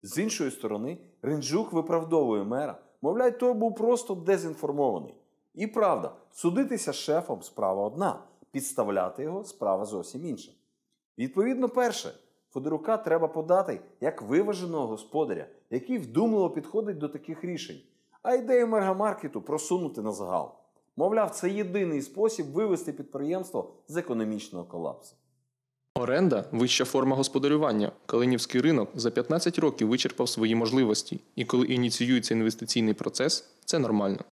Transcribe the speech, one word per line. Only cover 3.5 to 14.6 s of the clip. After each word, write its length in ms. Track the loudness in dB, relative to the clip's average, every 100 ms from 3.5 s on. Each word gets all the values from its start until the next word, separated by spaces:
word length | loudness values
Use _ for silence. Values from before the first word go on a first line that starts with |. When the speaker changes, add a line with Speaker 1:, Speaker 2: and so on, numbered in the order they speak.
Speaker 1:
був 220 | 2 0 0
просто 400 | 2 2 0 -6
дезінформований. 1000 | 2 2 0 -6 -4 0 0 0 -6 -16 _ _ _
І 140 | -8 -4
правда, 440 | 2 2 2 -2 -10 _
судитися 600 | -2 0 2 0 -2 -4
з 40 | -6
шефом — 460 | 0 0 0 -8
справа 440 | -8 -2 0 2 -2
одна, 320 | -2 -4 -4 -12 _ _
підставляти 720 | -8 -6 -2 0 0 -2 -4
його — 200 | -6 -6
справа 420 | -10 -4 0 0 0
зовсім 400 | -6 -8 -10 -8
інша. 260 | -8 -10 _ _ _ _ _ _ -8
Відповідно, 520 | -4 0 0 2 0
перше, 440 | 2 0 0 -8 -14 _ _ _
Федорука 440 | -8 -4 -4 0 -2
треба 300 | 2 2 2
подати 520 | -2 2 2 2 -6 -10 _
як 200 | -4 -4
виваженого 680 | 0 2 2 -2